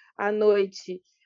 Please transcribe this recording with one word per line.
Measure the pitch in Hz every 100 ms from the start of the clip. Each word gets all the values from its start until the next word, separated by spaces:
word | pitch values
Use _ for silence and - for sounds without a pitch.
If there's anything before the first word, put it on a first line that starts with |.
| _ -
à | 202
noite | 214 214 202 196 - - 180 _ _